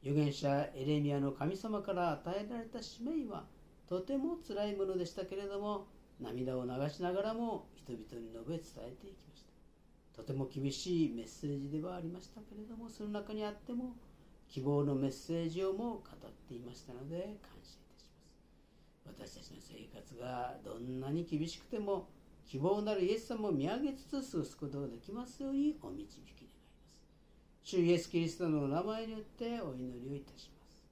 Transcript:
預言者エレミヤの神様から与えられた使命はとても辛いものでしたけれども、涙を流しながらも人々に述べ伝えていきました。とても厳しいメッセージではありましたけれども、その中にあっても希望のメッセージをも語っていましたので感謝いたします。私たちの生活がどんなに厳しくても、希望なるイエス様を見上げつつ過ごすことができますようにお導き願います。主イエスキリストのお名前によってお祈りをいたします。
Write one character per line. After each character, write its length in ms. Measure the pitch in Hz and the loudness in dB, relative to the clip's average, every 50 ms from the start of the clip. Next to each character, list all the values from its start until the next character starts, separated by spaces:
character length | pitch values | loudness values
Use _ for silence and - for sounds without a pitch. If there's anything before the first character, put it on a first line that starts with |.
預 120 | - 135 143 | 0 4 4
言 180 | 151 147 147 | 6 6 6
者 380 | 139 - - 139 139 139 147 - - | 4 2 4 4 6 6 4 2 -2
エ 80 | 139 131 | -2 2
レ 140 | 143 151 147 | 4 6 6
ミ 80 | 147 147 | 6 6
ヤ 100 | 143 143 | 4 4
の 140 | 139 139 | 4 2
神 240 | 139 - 143 160 196 | 2 2 0 0 0
様 260 | 190 - 226 214 202 | 0 -2 0 0 0
か 100 | 196 202 | 0 2
ら 200 | 190 180 175 170 | 2 4 4 4
与 240 | 151 143 - 170 180 202 | 2 0 -2 -2 -2 -2
え 80 | 208 214 | -2 -2
ら 120 | 240 233 | -4 -6
れ 60 | 226 | -6
た 140 | 226 - 240 | -6 -8 -8
使 220 | 226 - - - | -8 -8 -10 -6
命 240 | 233 277 330 320 269 | -4 0 0 0 0
は 180 | 220 - - - - - - - - - - - - | -2 -4 -8 -8 -10 -16 -20 -20 -20 -20 -20 -6 -2
と 120 | 180 185 | -2 -2
て 160 | 185 - 269 | 0 0 0
も 200 | 277 269 339 349 | 0 2 0 -2
辛 320 | 339 - - 208 196 208 208 | -2 -4 -4 0 0 0 0
い 80 | 202 | 2
も 80 | 196 196 | 2 2
の 120 | 190 190 | 2 2
で 80 | 185 175 | 2 0
し 120 | 170 - | 0 -2
た 100 | - 185 | -4 -4
け 80 | 185 190 | -4 -4
れ 140 | 196 202 196 | -4 -4 -2
ど 100 | 202 202 | -2 -2
も、 300 | 208 208 208 - 202 - - - - - - - | 0 0 0 -2 -4 -8 -16 -20 -20 -20 -12 -10
涙 360 | 123 113 113 127 127 127 127 | -8 -4 -2 -2 0 0 0
を 80 | 127 123 | 0 0
流 60 | 123 123 131 139 147 | 0 0 0 0 0
し 120 | 147 - | 0 0
な 100 | 180 175 | 0 2
が 100 | 180 190 | 2 2
ら 120 | 202 214 226 | 2 0 0
も 320 | 226 233 233 208 - - - - | 0 0 0 0 -2 -4 -10 -20
人 180 | - - - | -18 -10 -8
々 120 | 123 110 107 - 120 117 117 | -8 -8 -8 -10 -10 -10 -10
に 60 | 113 | -10
述 140 | 113 117 113 | -10 -10 -4
べ 100 | 127 165 | -4 -4
伝 80 | 165 - - - - 110 123 | -4 -4 -8 -12 -10 -10 -10
え 40 | |
て 160 | - - - 196 | -10 -12 -16 -16
い 20 | - | -16
き 120 | - - - | -18 -20 -20
ま 80 | - | -20
し 80 | - - - - - - - - - - - - - - - - | -20 -20 -20 -20 -20 -20 -20 -20 -20 -20 -20 -20 -20 -20 -20 -14
た。 80 | - | -12
と 0 | |
て 100 | 110 - | -6 -2
も 140 | 135 135 135 | 0 0 0
厳 240 | - - 139 135 139 | -2 -2 0 0 0
し 360 | 139 - - 180 180 165 160 | 0 0 0 2 6 6 6
い 20 | 131 | 6
メ 140 | 117 117 113 | 4 -2 -6
ッ 40 | - | -8
セ 200 | - - - 147 | -10 -4 -2 -2
ー 120 | 143 139 | 0 0
ジ 100 | 139 139 | -2 -2
で 100 | 147 156 | -2 -2
は 140 | 156 180 180 | -2 -2 -4
あ 40 | 180 | -4
り 80 | 165 165 | -6 -6
ま 120 | 175 185 | -6 -8
し 100 | 185 - | -10 -14
た 100 | - 220 | -16 -18
け 140 | 214 - 208 | -16 -14 -12
れ 80 | 208 | -12
ど 140 | 214 226 233 | -10 -10 -10
も、 120 | 226 233 226 | -10 -10 -10
そ 140 | - - | -8 -6
の 80 | 214 208 | -6 -2
中 220 | 208 208 202 - | -2 -2 -2 -2
に 120 | 214 214 214 | -2 -2 -2
あ 60 | 208 | -2
っ 40 | 208 | -4
て 160 | - - - | -6 -8 -4
も 240 | 240 240 254 254 240 - - - - - - - - - - - | -2 -2 -2 -4 -6 -10 -16 -18 -20 -20 -20 -20 -20 -20 -20 -8
希 120 | - 135 | -6 0
望 240 | 131 143 147 143 143 | 2 4 4 6 6
の 100 | 143 139 | 4 4
メ 140 | 131 139 135 | 4 2 2
ッ 20 | |
セ 320 | 131 - - - 165 170 | 0 -2 -4 -2 0 0
ー 60 | 165 165 | 0 0
ジ 160 | 160 180 190 | 0 2 2
を 80 | 190 | 2
も 220 | 196 196 233 240 226 | 2 2 0 -2 -2
語 60 | 202 | -4
っ 300 | - - - - - 107 - - - - | -8 -12 -16 -16 -16 -16 -16 -18 -14 -12
て 60 | 123 | -10
い 60 | 117 | -10
ま 120 | 123 127 | -10 -10
し 140 | 135 - - | -12 -14 -14
た 80 | - 123 | -12 -10
の 140 | 120 135 143 | -10 -8 -6
で 280 | 165 175 185 208 208 208 | -4 -4 -4 -4 -6 -10
感 80 | - - - - | -14 -18 -20 -20
謝 120 | - - - | -20 -20 -20
い 80 | - - - | -20 -20 -20
た 60 | - - | -20 -20
し 100 | - - - - - - - - - - - - - - - - - - - - - | -20 -20 -20 -20 -20 -20 -20 -20 -20 -20 -20 -20 -20 -20 -20 -20 -20 -20 -20 -20 -18
ま 140 | - - - | -16 -14 -14
す。 0 | 104 | -14
私 140 | - - - | -14 -14 -16
た 40 | - | -16
ち 60 | - | -16
の 60 | - - | -16 -16
生 140 | - - - - 107 110 - 110 | -16 -18 -16 -16 -16 -16 -16 -16
活 160 | - - 131 | -16 -16 -12
が 380 | 117 123 127 127 120 123 123 131 - - | -8 -6 -4 -2 -2 -2 -4 -4 -6 -8
ど 140 | 101 92 87 | -8 -8 -6
ん 220 | 120 127 127 131 | -6 -4 -4 -4
な 100 | 131 139 | -2 0
に 140 | 147 170 170 | 0 0 0
厳 220 | 165 165 147 160 165 | 0 0 0 0 -2
し 100 | - - | -4 -8
く 80 | - | -8
て 140 | - - 214 | -4 -2 -2
も、 280 | 208 202 196 190 - - - - - - - - - | 2 2 0 0 0 -8 -16 -20 -20 -20 -20 -20 -16
希 120 | - - 131 | -6 -2 2
望 220 | 139 180 202 208 | 4 6 6 6
な 120 | 208 214 214 | 4 2 4
る 100 | 196 180 | 4 6
イ 60 | 185 | 6
エ 80 | 220 226 | 4 2
ス 120 | - - | 2 -2
様 180 | 247 220 214 208 | -2 0 2 2
を 40 | |
見 140 | 170 139 135 | 4 4 4
上 140 | 170 208 254 | 4 2 2
げ 120 | 285 285 | 2 0
つ 120 | 269 - - | 0 -2 -6
つ 180 | - - 277 262 - | -2 -2 -2 -2 0
過 80 | - 175 | 0 0
ご 60 | 143 | 0
す 120 | - - | 0 -4
こ 120 | - 151 139 | -6 -6 -4
と 120 | 143 139 | -2 -2
が 60 | 143 | -2
で 120 | 143 117 117 | -4 -6 -8
き 120 | - - | -10 -8
ま 160 | 202 240 247 | -6 -6 -6
す 160 | 247 - - | -8 -8 -4
よ 80 | 277 269 | -2 0
う 20 | |
に 240 | 277 277 285 302 302 302 | 4 6 6 4 4 2
お 80 | - - | -6 -8
導 300 | 277 294 311 - - - | -8 -8 -10 -12 -14 -18
き 0 | |
願 160 | - - - - | -18 -18 -18 -20
い 60 | - | -20
ま 40 | - - - - - - - - - - - - - - - - - - - - - - - - | -20 -20 -20 -20 -20 -20 -20 -20 -20 -20 -20 -20 -20 -20 -20 -20 -20 -20 -20 -20 -20 -20 -18 -10
す。 60 | - | 0
主 120 | - 180 | 4 6
イ 80 | 170 170 | 8 8
エ 80 | 175 170 | 8 8
ス 100 | 170 - | 6 4
キ 120 | - 170 | 2 4
リ 80 | 165 160 | 4 4
ス 100 | - - | 2 2
ト 100 | 180 165 | 4 4
の 140 | 156 151 | 6 6
お 60 | 143 139 | 6 4
名 160 | 139 165 180 | 4 2 2
前 220 | 214 214 220 226 | 2 0 0 -2
に 80 | 220 220 | -2 -4
よ 40 | 214 | -6
っ 40 | |
て 380 | 214 - - - 240 233 233 233 | -8 -10 -8 -4 -2 -2 0 0
お 140 | 196 156 127 | -2 -2 -4
祈 260 | 127 127 127 127 120 | -4 -4 -6 -6 -6
り 80 | 123 135 | -6 -4
を 60 | 139 | -4
い 60 | 143 | -6
た 100 | 143 - - - | -6 -10 -16 -18
し 100 | - - - | -18 -18 -20
ま 80 | - - | -20 -20
す。 160 | - - - - - | -20 -20 -20 -20 -20